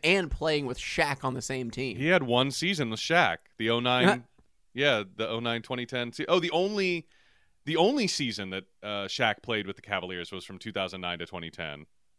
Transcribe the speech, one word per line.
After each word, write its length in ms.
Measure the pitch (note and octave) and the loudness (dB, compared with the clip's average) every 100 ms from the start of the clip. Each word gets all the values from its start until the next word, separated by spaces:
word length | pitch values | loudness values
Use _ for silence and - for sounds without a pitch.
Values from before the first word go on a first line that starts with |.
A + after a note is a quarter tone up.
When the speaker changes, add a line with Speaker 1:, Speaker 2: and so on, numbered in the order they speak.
Speaker 1:
and 260 | D#3 F#3+ D#3+ | 2 2 0
playing 360 | - D#3+ D3+ C3+ | -2 0 0 -2
with 120 | B2+ | -6
Shaq 460 | - - D3+ C3+ | -4 0 2 2
on 100 | C3+ | -2
the 80 | B2+ | -4
same 300 | - C3 A#2+ | -4 -4 -4
team. 240 | - C3 G2+ | -4 -4 -2
Speaker 2:
He 120 | D3+ | 2
had 160 | F#3 | 4
one 280 | C3 A#2+ C3+ | 4 4 4
season 380 | C3 F3 F3+ A#2 | 2 0 0 -2
with 100 | A2 | -2
Shaq, 380 | - E3 B2+ E2 _ - | 2 4 4 2 _ -4
the 120 | A2 | 0
oh 100 | A#2 | 2
nine, 260 | B2 B2+ F3 | 2 4 6
Speaker 1:
Huh? 120 | B3 - _ _ _ _ | 4 0 _ _ _ _
Speaker 2:
yeah, 300 | B2 C#3+ A2+ F#2+ F#2+ | 0 2 2 0 -4
the 140 | A2 | -4
oh 100 | A2+ | -2
nine 220 | A#2+ A#2 | -2 -4
twenty 240 | - B2 A#2+ | -4 -8 -6
ten 260 | B2+ A#2+ | -6 -6
se-, 140 | C3 D#3+ | -6 0
oh, 140 | F3+ | 2
the 100 | F3 | 2
only, 560 | D#3 F#3+ G#3 F#3 F3 - _ _ _ _ _ | 0 0 0 0 -2 -6 _ _ _ _ _
the 140 | C#3+ D#3 | -2 4
only 300 | F#3+ C#4+ G3+ | 4 4 0
season 420 | - C3 G#2+ F#2+ | 0 -2 -4 -6
that, 160 | F#2+ F#2+ _ | -8 -10 _
uh, 220 | G#2 G2+ G2 | -8 -6 -4
Shaq 280 | - A2+ G#2 | 0 0 0
played 220 | - A2 G2 | -2 -2 -2
with 120 | - | -8
the 40 | |
Cavaliers 480 | - G2 F#2 F2+ E2+ | -4 -4 -4 -6 -8
was 140 | F#2+ | -10
from 140 | - F#2+ | -12 -12
two 140 | A2 | -8
thousand 260 | G2+ F#2+ F#2+ | -4 -4 -4
nine 200 | F2+ F2 | -6 -6
to 60 | E2+ | -8
twenty 240 | F2+ E2 | -10 -10
ten. 340 | - D#2+ D2 D2+ _ _ | -8 -10 -10 -16 _ _